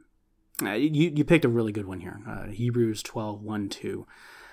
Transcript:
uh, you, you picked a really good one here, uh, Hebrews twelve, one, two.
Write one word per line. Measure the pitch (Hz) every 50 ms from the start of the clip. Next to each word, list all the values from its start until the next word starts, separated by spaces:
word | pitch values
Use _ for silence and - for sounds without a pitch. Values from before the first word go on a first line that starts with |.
| _ _ _ _ _ _ _ _ _ _ - - -
uh, | 101
you, | 104 110 139 156 156 147 160 175 147
you | 151 147
picked | - 175 156 -
a | 123
really | 117 120 113 110
good | 101 110 101
one | 92 95 90
here, | 87 87 87 - 104 -
uh, | 107 101 98 104
Hebrews | 107 110 120 120 117 123 120 113 107 104 -
twelve, | - - 120 107 107 104 104 104
one, | 107 107 104 101 98
two. | - - - 101 98 98 101 - - - - - - - - -